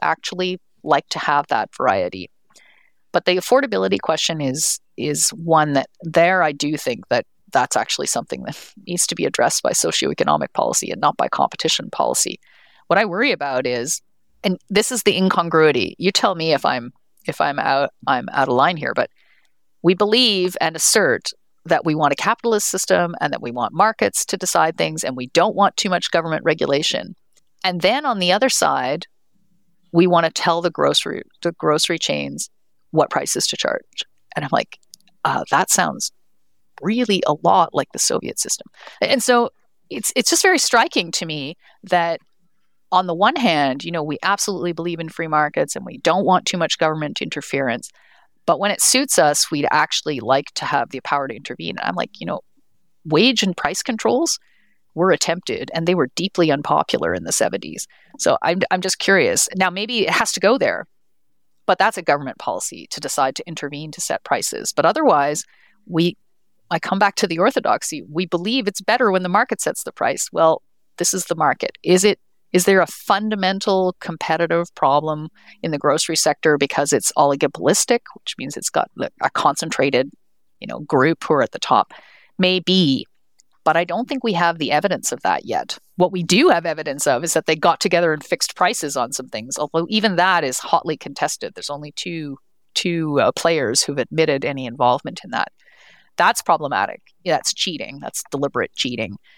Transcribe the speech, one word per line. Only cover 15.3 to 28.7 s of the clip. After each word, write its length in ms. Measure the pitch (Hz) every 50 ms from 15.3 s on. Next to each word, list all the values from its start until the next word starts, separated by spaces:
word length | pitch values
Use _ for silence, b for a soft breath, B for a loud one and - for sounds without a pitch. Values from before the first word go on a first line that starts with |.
| - 185 170 170 165 160 156 156 - 120 95 - -
You 140 | - 165 196
tell 240 | 190 - - 208 185
me 180 | 165 160 165 151
if 100 | 135 -
I'm, 300 | 156 131 127 120 127 - _ _ _ _ _ _
if 140 | - 147 -
I'm 180 | 156 147 143 143
out, 300 | - 139 139 139 143 - - _ -
I'm 240 | 143 139 123 - -
out 160 | - 139 135
of 60 | 131 123
line 240 | 123 139 170 180
here, 160 | 151 135 127 -
but 160 | - - - _ _ _ _ _ _ _ _ _ _ _ _ _ _
we 120 | - 170 190
believe 640 | 180 202 208 220 247 254 233 202 185 180 180 180 -
and 120 | - 160 160
assert 580 | 156 - - - 220 190 139 117 - - - - _ _ _ _ _ _
that 180 | 160 170 - -
we 120 | 170 151
want 180 | 156 151 143 143
a 20 |
capitalist 540 | - - 196 233 - - 233 220 208 - -
system 440 | - 185 - - 185 175 175 170 170 -
and 140 | - 147 139
that 80 | -
we 100 | - 117
want 220 | 117 123 117 104 -
markets 520 | 165 202 220 214 - 220 196 - - -
to 100 | - -
decide 400 | 180 - - - 175 160 160 165
things 260 | - 165 160 156 156 -
and 140 | - 131
we 100 | 127 127
don't 280 | 127 - 165 175 214 -
want 200 | - 202 190 -
too 140 | - - 196
much 220 | 180 175 - -
government 340 | - 170 165 165 156 - -
regulation. 680 | 165 165 160 147 139 139 143 160 - - - - - - _ _ _ _ _ _ _ _ _ -
And 160 | 185 180 175
then 240 | 165 190 240 285 302
on 140 | 285 233 196
the 120 | 180 175
other 180 | 180 208 254 262
side, 560 | - - - 151